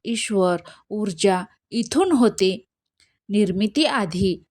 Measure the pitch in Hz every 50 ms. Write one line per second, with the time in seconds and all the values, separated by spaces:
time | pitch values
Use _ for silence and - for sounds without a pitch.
0 | - - 233 220 - - 214 196 185 180 175 175 - - - - _ _ 202 214
1 | 214 202 170 160 - 196 185 180 190 - _ _ _ _ - 233 226 - - 302
2 | 381 381 330 247 240 208 - - 190 190 185 - - _ _ _ _ _ _ _
3 | _ _ _ _ _ - 196 208 214 185 180 190 214 214 - 285 320 - 277 247
4 | 202 165 165 180 196 190 170 - - _